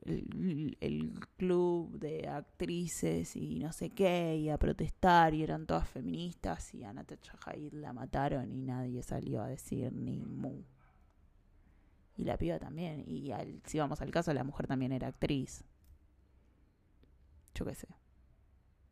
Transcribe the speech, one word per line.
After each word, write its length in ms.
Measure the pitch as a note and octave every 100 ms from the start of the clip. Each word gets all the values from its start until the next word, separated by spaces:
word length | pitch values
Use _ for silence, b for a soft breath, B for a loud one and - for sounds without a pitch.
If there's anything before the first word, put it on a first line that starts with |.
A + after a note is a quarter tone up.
| -
el, 720 | - - - F3+ D3 D3+ -
el 380 | - D3+ D#3+ F3+ - -
club 640 | F#3 F3+ F3 F3 E3 C#3
de 280 | D3+ D#3 C#3+
actrices 1080 | C#3+ - - E3+ E3+ F3 - E3 E3 E3 -
y 240 | D3+ D#3+
no 120 | D#3
sé 200 | - E3
qué, 440 | - F#3+ F3 E3+ D#3+
y 140 | D3+
a 80 | D3
protestar, 800 | - - D#3 - F#3 E3+ E3 D#3
y 80 |
eran 240 | D#3 D#3 D#3+
todas 200 | D#3+ D#3+
feministas, 840 | - - E3 F3 - - D#3+ -
y 100 | -
a 80 | G2+
Natasha 460 | G2 C#3 D3 - - -
Haid 280 | - D3
la 200 | D3+ D3
mataron 580 | B2 C3 C#3 C#3+ C#3+ -
y 120 | C3
nadie 400 | C3 B2+ B2+ B2
salió 400 | - C#3 - B2+
a 40 | A#2+
decir 460 | C3+ - - A#2
ni 320 | - - - -
mu. 380 | - C3 - - - - - - _ - - _ - b b b b - -
Y 60 |
la 120 | - -
piba 220 | E3 D#3+
también, 460 | - D#3 F3 D3+ -
y 240 | D3+ C#3
al, 300 | - - - -
si 120 | D3+
vamos 240 | C#3+ D3+
al 80 | -
caso, 240 | D#3+ E3+
la 100 | D3
mujer 220 | C3+ - -
también 260 | C3 B2+
era 180 | C3 B2+
actriz. 540 | - C#3+ C#3+ A#2+ - - _ - - - - _ _ - _ - _ _ _ - - - - -
Yo 100 | -
qué 120 | - -
sé. 200 | - - _ - - - - _ _ _ -